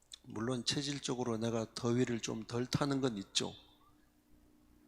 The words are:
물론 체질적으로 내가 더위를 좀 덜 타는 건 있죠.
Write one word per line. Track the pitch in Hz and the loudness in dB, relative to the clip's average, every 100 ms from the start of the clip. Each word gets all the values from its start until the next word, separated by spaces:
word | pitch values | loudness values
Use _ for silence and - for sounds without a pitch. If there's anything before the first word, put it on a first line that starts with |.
| _ - | _ -18
물론 | 127 107 117 127 113 | -12 -6 -4 -2 -2
체질적으로 | 151 143 143 - 123 120 113 | -2 -2 -4 -2 -2 0 0
내가 | 117 113 110 - | 0 0 -2 -2
더위를 | 120 120 127 113 | 2 4 4 2
좀 | - 113 107 | -2 -4 -4
덜 | 120 127 | -4 0
타는 | - 143 135 | 2 2 2
건 | 131 104 | 2 0
있죠. | 98 - 98 - - _ - - _ _ _ - - - - - | -2 -2 -2 -4 -18 _ -20 -20 _ _ _ -20 -20 -20 -20 -20